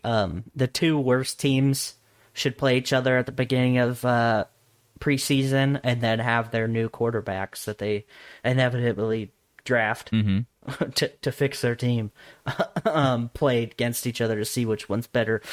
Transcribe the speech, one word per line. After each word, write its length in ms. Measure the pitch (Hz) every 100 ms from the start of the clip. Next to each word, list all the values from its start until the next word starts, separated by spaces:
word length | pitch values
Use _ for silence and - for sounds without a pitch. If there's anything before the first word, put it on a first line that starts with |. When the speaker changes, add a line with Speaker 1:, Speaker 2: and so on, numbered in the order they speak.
| 113
Speaker 1:
um, 400 | 113 95 82 - -
the 120 | 127
two 300 | - 165 151
worst 440 | 127 127 131 -
teams 540 | 143 135 139 135 - - _ _ _
should 260 | - 143 -
play 200 | 135 127
each 160 | 127
other 240 | 131 131 127
at 80 | 127
the 80 |
beginning 440 | 127 123 127 127 127
of, 260 | 120 123 123
uh, 400 | 120 117 110 - _ _ _ _ -
preseason 760 | 147 135 - 139 135 135 139 139
and 160 | 127 120
then 160 | 117 113
have 300 | 120 117 113
their 160 | 113 113
new 200 | 113 113
quarterbacks 760 | - 117 113 98 95 98 - -
that 120 | 104
they 260 | 104 104 - - - - 123
inevitably 840 | 127 127 123 120 101 110 110 101 _ _ _ -
draft 440 | 123 107 113 -
Speaker 2:
Mm-hmm. 280 | 110 104 98 120 _ - - -
Speaker 1:
<laughs> 100 | -
to, 120 | 139
to 240 | - 139
fix 300 | - 139 -
their 140 | 123 117
team, 340 | 123 120 107 - - - -
<laughs> 400 | - - - -
um, 440 | 156 135 120 120
play 300 | - 143 120
against 420 | 113 - 120 120 123
each 140 | -
other 160 | 113 107
to 60 |
see 220 | 107 127 117
which 240 | 104 -
one's 180 | 104 117
better. 340 | 123 110 110 -